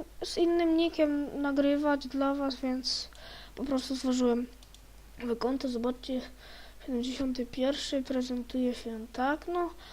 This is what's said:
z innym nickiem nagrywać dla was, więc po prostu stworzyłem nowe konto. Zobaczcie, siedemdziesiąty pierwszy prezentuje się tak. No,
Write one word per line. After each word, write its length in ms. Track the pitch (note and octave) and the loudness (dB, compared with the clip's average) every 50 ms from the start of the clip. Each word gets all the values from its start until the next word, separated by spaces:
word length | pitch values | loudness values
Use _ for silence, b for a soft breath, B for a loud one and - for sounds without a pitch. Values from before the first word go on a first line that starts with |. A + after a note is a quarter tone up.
| - - - - F#4 | -10 -10 -8 -8 -8
z 140 | - - - | -4 2 4
innym 400 | F4 E4+ E4+ E4+ E4+ E4 D#4+ E4 | 4 6 6 4 6 6 6 6
nickiem 640 | E4+ E4+ E4 - D#4 D4 D4 C#4+ C#4+ C#4 - C#4 | 4 4 4 4 4 4 4 0 0 -2 -2 -2
nagrywać 680 | C#4+ C#4+ C#4 C#4 C#4+ C#4+ C#4+ C#4+ D4+ D4 C#4+ C#4 C4+ B3+ | 0 2 4 4 6 6 4 4 4 2 2 2 0 -4
dla 260 | - C4+ C#4 C#4 C#4 | -2 0 2 2 2
was, 220 | C#4+ C#4 C4+ B3+ | 0 0 -2 -2
więc 540 | - - B3+ B3+ C4 B3+ - - - - - B B B B B B B B B | -2 -2 -2 -2 -2 -2 -2 -4 -4 -4 -8 B B B B B B B B B
po 80 | - B3+ | -6 -2
prostu 320 | C#4 C#4 B3+ B3+ - C4+ | 0 0 -2 0 -2 -4
stworzyłem 520 | B3+ - B3+ B3+ B3+ B3 B3 A#3 A#3+ B3 B3 - - - - - - - - - - - - - - | -2 2 2 4 4 6 4 4 2 0 -4 -8 -16 -20 -20 -20 -20 -20 -20 -20 -20 -20 -18 -14 -8
nowe 160 | A#3+ A#3+ A#3 | -2 -2 -2
konto. 340 | A#3 - B3 C4+ C4+ - C4 | 0 2 0 0 0 0 -2
Zobaczcie, 520 | B3 A#3 A#3 B3+ B3 B3+ - - C4 B3+ B3 - B B B B B B B B B B - | -2 0 0 0 -2 -2 -4 -4 -4 -4 -4 -6 B B B B B B B B B B -6
siedemdziesiąty 600 | - C4 A#3+ B3 C4 B3+ - C#4 C4 B3+ B3+ A#3+ | -4 -2 -2 0 -2 -2 -2 0 0 0 -2 -4
pierwszy 560 | A#3+ - - B3+ C4+ C#4+ C#4+ - - D4 C#4 | -4 0 0 2 2 2 0 -2 -2 0 -2
prezentuje 760 | B3+ - C4+ B3+ B3 B3+ B3 B3 A#3+ - - B3+ B3+ B3 A#3+ | 0 0 0 -2 0 0 -2 -4 -4 -2 0 0 2 2 0
się 320 | - - A#3 A3+ A3 A3 A#3 - | -2 -6 -8 -8 -8 -10 -8 -4
tak. 340 | - B3+ C4+ D4 D#4 - F4 | -2 0 0 0 0 -2 -2
No, 220 | F4 F4+ F4 E4+ - B B B | 0 0 0 0 -4 B B B